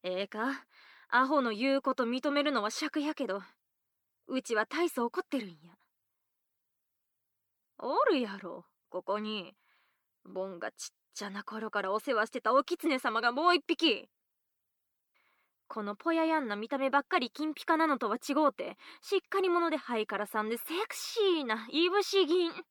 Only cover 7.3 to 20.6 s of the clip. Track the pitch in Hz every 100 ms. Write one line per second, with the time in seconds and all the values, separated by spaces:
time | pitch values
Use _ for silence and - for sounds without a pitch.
7.3 | _ _ _ _ _ 247 339 571 311 220
8.3 | 196 190 - - _ _ 180 180 208 214
9.3 | 214 165 _ _ _ _ _ _ _ -
10.3 | 185 190 175 113 _ - _ _ - 202
11.3 | 196 - 220 220 208 190 208 226 226 220
12.3 | 254 214 254 - 349 - 262 233 220 233
13.3 | 247 339 349 - 339 320 208 - _ _
14.3 | _ _ _ _ _ _ _ _ _ _
15.3 | _ _ _ _ - 208 208 330 330 320
16.3 | 320 247 208 220 269 269 277 - 359 247
17.3 | - 311 294 - 320 320 269 226 226 -
18.3 | 285 294 - - - - - - 392 _
19.3 | 392 370 349 339 311 - 240 220 196 208
20.3 | 214 214 233